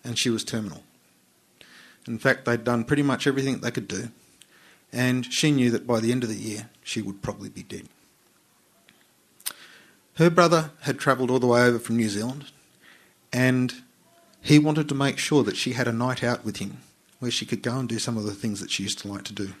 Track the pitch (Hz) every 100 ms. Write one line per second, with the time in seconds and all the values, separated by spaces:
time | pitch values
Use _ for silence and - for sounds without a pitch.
0 | 127 117 131 113 - 117 107 78 - _
1 | _ _ _ _ _ _ - - - _
2 | - 113 135 127 - 117 113 120 113 147
3 | 143 123 147 135 135 127 127 - - 95
4 | 117 - _ _ _ _ - _ _ 120
5 | 127 127 123 - 156 143 123 117 - 117
6 | 113 127 120 107 113 107 113 _ - -
7 | 101 98 - 98 98 - 92 98 - _
8 | _ _ _ _ _ _ _ _ _ _
9 | _ _ _ _ - - - - _ _
10 | _ - 165 170 170 165 156 - 139 139
11 | - 127 127 127 123 120 123 117 - 117
12 | 110 101 113 139 139 _ _ _ - -
13 | _ _ _ 123 127 127 127 - - _
14 | _ _ _ _ - 151 151 151 151 139
15 | 139 - - 151 107 - - 120 120 113
16 | 127 123 120 120 110 107 98 - - _
17 | _ _ 123 - 110 107 123 127 123 113
18 | - 113 104 101 117 101 - - 98 -
19 | 101 101 - 101 98 90